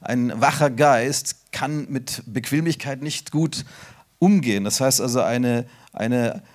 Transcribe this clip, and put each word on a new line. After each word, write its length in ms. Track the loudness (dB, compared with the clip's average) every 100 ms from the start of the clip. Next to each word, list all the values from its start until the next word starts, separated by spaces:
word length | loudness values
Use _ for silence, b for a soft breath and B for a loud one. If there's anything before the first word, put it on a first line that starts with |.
ein 400 | -2 -2 0 2
wacher 300 | 2 4 0
Geist 800 | 4 4 4 2 -4 -6 -12 _
kann 340 | -8 -4 -6 -6
mit 340 | -8 -6 -12 -8
Bequemlichkeit 760 | -8 -2 -2 0 -4 -6 -8
nicht 280 | -6 -8 -4
gut 340 | -2 0 -2 B B B B B _
umgehen. 460 | 4 6 4 0
Das 160 | 0 0
heißt 200 | 2 2
also, 220 | 0 0
eine, 440 | 0 0 0 0 -4 B B
eine 500 | -6 -2 0 -2 -4 b